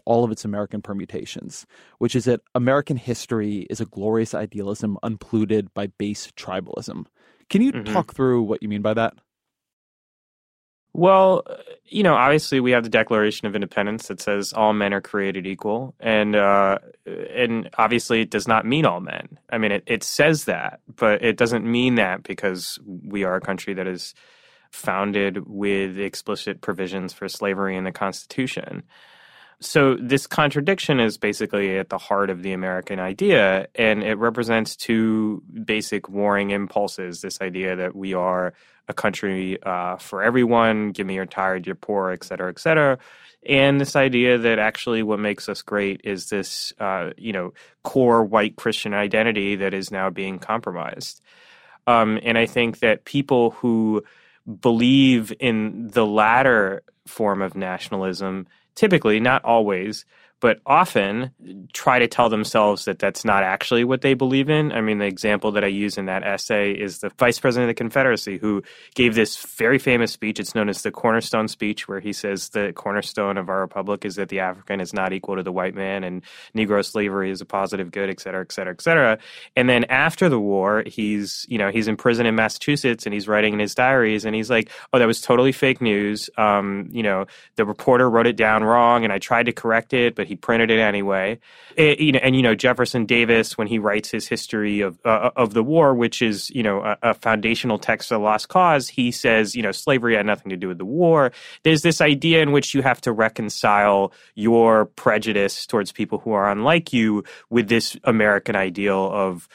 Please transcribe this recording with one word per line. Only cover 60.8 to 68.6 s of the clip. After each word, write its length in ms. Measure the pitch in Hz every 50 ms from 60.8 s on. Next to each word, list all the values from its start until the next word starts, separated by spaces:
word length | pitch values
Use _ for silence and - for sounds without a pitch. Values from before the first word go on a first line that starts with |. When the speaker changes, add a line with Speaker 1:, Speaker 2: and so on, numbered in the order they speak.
| 147 - - 120 98 98 104 120 127 131 - _ 92 92 92 98 90 -
Speaker 2:
try 280 | - - - 143 127 123
to 80 | 120
tell 200 | 117 - - 120
themselves 580 | 113 110 107 107 - - 113 104 104 101 92 -
that 120 | 107 95
that's 260 | - - 98 92 - -
not 200 | 113 101 98 98
actually 400 | 92 95 - - - 123 117 120
what 180 | 123 131 127
they 140 | - 135 135
believe 340 | 127 135 127 131 135 135 147
in. 220 | 156 151 151 147
I 100 | - 113
mean, 160 | 110 107 107
the 80 | 101 104
example 460 | 101 92 - - 107 104 98 - 107
that 120 | 101 104 101
I 40 |
use 320 | 101 98 101 101 101 95 101
in 80 | 98
that 160 | 95 92 95 87
essay 480 | 101 98 98 - - 113 104 101 101
is 260 | 101 95 104 98 87
the 120 | - - 98
vice 300 | - - 123 120 120 -
president 300 | - 131 117 123 123 117
of 60 | 117
the 20 |
Confederacy, 600 | - 120 113 - 139 131 131 113 101 - 104 95 90
who 240 | 107 107 104 98